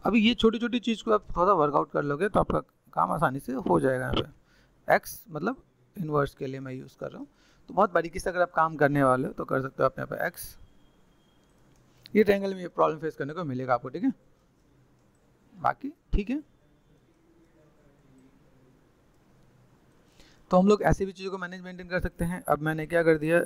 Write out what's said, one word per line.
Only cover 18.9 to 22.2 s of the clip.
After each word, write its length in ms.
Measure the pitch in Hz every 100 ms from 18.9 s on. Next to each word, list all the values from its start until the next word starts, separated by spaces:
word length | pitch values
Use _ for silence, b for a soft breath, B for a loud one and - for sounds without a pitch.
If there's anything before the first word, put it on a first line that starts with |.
| _ _ _ _ _ _ _ _ _ _ _ _ b b b _
तो 80 | 180
हम 80 | 196
लोग 140 | 208
ऐसे 220 | 156 160 190
भी 60 |
चीज़ों 180 | 185 190
को 80 | 190
manage 220 | 175 185
maintain 280 | 180 185 180
कर 120 | 180
सकते 240 | 175 -